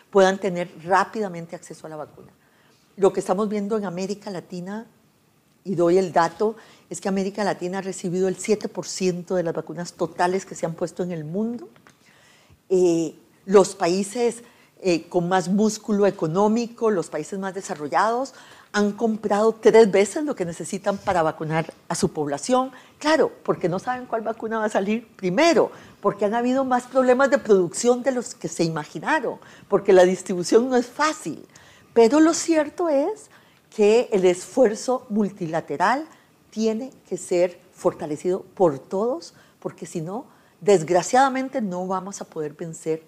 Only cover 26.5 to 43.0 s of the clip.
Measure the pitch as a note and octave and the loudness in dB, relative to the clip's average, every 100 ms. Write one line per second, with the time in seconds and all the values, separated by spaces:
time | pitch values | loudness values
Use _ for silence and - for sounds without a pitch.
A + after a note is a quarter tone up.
26.5 | C4 C4 B3 B3 C4 B3+ B3 C4+ C4+ G#3+ | 0 0 -2 -2 0 2 4 4 2 4
27.5 | G3 E3+ - A#3+ B3 C4+ B3 A3 - D#3+ | 4 4 0 2 2 0 -2 -6 -10 -10
28.5 | - E3 D#3+ D3 D#3+ F#3 D#4 A3 - - | -2 -2 -2 -8 -10 -2 -2 -2 -8 -14
29.5 | - - G3+ G3 F#3+ F3+ F#3 - F3+ E3+ | -20 -2 0 6 8 8 4 -4 -6 2
30.5 | A3+ B3+ B3 B3 - D4+ D4+ E3+ B2+ - | 2 4 0 -2 -2 -2 -2 -8 -12 -14
31.5 | - - - _ A#3 A3+ D4 D#4 D#4+ - | -20 -20 -20 _ 4 6 6 4 4 0
32.5 | D#4+ D4 - F4 C#4 D#4 A4 - - _ | 0 0 -2 0 0 0 -4 -12 -20 _
33.5 | _ _ - G#3 A3+ A#3 G3+ F#3 F3+ - | _ _ 2 4 4 2 2 2 2 -2
34.5 | - B3 G#3 - B3 - G#3+ G3 - E3 | 2 2 2 -2 -4 -2 -2 -2 -2 -6
35.5 | E3 D#3 C#3+ F#3+ C4 D#4+ - _ _ _ | -6 -6 -2 0 0 -4 -16 _ _ _
36.5 | G#3+ A3 A3 C4 - _ F#3 - F3+ F3+ | -4 -2 -2 -8 -16 _ -10 -2 0 0
37.5 | - _ - F3+ - D#3+ D3 F#3 F#3 - | -2 _ -4 -2 -2 -6 -6 -4 -4 -6
38.5 | - F3 C3+ - F#3+ A#3 D#4+ - - _ | 2 2 2 -6 -4 -2 -4 -10 -20 _
39.5 | _ - - F3+ F3 D#3+ G#3 - _ _ | _ -14 -12 -12 -8 -8 -10 -12 _ _
40.5 | _ F3+ G3 D#3 F3 - B3 C4+ B3+ C4 | _ 2 4 4 0 2 4 4 2 -4
41.5 | C4+ G#3 F3+ F#3 F#3+ F#3 G3+ G3 E3 D3+ | -4 -4 -6 -4 -6 -6 -14 -14 -10 -10
42.5 | D3+ E3+ D#3+ D#3+ D#3 | -8 -12 -10 -6 -6